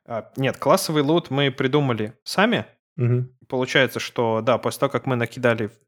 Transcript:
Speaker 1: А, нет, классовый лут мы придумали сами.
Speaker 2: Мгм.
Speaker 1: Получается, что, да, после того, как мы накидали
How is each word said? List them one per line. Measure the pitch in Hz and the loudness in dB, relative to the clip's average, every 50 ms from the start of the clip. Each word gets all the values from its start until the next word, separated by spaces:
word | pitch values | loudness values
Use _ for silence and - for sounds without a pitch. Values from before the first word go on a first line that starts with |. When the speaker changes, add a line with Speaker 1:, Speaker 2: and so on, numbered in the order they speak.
| _ - | _ -10
Speaker 1:
А, | 117 107 - - - | -10 -10 -10 -10 -6
нет, | 131 139 123 - - | -2 -2 -2 -2 0
классовый | - - 175 185 - - 156 151 143 | 2 2 2 2 2 0 0 0 2
лут | 139 165 - 160 - | 2 2 0 0 -2
мы | 131 139 143 135 | -2 0 0 0
придумали | - - 135 127 139 151 143 131 117 110 107 110 - _ _ | 0 -2 -2 0 0 0 2 0 0 -2 -4 -8 -10 _ _
сами. | - - - 196 240 220 135 - - _ _ _ _ _ | -4 0 0 2 2 0 -2 -4 -8 _ _ _ _ _
Speaker 2:
Мгм. | - 123 120 123 123 127 - - _ _ - | -2 0 2 2 0 0 -4 -10 _ _ -6
Speaker 1:
Получается, | 135 127 127 127 - 147 127 117 - 117 | -4 -4 -2 0 2 2 2 2 0 -4
что, | - - - - 120 113 113 110 | -8 -6 -4 -2 0 0 0 0
да, | 113 131 117 107 | 2 2 0 2
после | - 117 - - | 0 -4 -2 -2
того, | 143 135 | -2 -2
как | - 120 - | -2 -2 -2
мы | 135 127 | -2 -2
накидали | 120 117 - - 131 123 120 117 110 107 104 - _ _ | 0 -2 -4 -2 0 0 2 2 2 -2 -6 -8 _ _